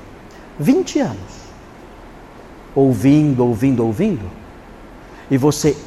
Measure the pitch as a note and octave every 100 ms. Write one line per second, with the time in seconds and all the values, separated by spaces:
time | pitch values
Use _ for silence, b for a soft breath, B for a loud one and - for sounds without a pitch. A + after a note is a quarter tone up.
0 | - - - B B - D3+ D#4+ F#4 D4+
1 | G#3 G2 F2+ - - - - - - -
2 | - - - - - - - C#3 C3+ A#2
3 | C3+ D3+ D3+ B2 B2 A2 C3+ B2 A#2 A2
4 | A3 C#3 F2+ - - - - - - -
5 | B B - C3 D3 C#3+ D#3 C3+